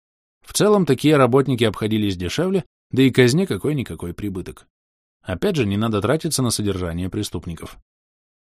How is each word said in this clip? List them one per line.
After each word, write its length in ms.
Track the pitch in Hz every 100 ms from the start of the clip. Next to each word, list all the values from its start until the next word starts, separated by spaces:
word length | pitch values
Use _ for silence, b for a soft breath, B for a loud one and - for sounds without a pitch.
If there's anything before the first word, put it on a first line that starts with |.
| _ _ _ _ -
В 80 |
целом, 320 | - 202 208 185
такие 300 | 123 147 151
работники 480 | 127 135 135 123
обходились 540 | 113 92 110 110 104 92
дешевле, 480 | 87 - 180 190 - _ _
да 140 | 120
и 80 | 135
казне 340 | 127 123 147 196
какой-никакой 680 | 101 131 151 110 82 87
прибыток. 540 | 82 104 92 82 - _ _ _ _ _ _
Опять 340 | - 90 196 165
же, 100 | 104
не 120 | 101
надо 240 | 113 104
тратиться 400 | 104 156 165 139
на 80 | 123
содержание 600 | - 101 95 90 85 92
преступников. 680 | 107 104 90 85 82 82 - _ _ _ _ _ _